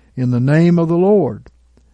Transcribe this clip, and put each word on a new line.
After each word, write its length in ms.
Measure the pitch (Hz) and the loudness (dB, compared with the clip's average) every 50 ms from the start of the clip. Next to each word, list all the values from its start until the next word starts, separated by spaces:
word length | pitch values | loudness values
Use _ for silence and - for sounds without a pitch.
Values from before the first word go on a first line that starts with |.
| _ _ _ | _ _ _
in 140 | - 127 123 | -6 -4 -2
the 100 | 123 120 | -2 -2
name 380 | 123 135 147 160 170 175 175 175 | 0 0 2 2 4 2 2 2
of 100 | 165 160 | 0 0
the 80 | 170 | 0
Lord. 540 | 170 180 196 214 208 170 120 107 107 - - _ _ _ _ _ _ _ _ | 0 0 2 0 0 0 -4 -8 -12 -18 -20 _ _ _ _ _ _ _ _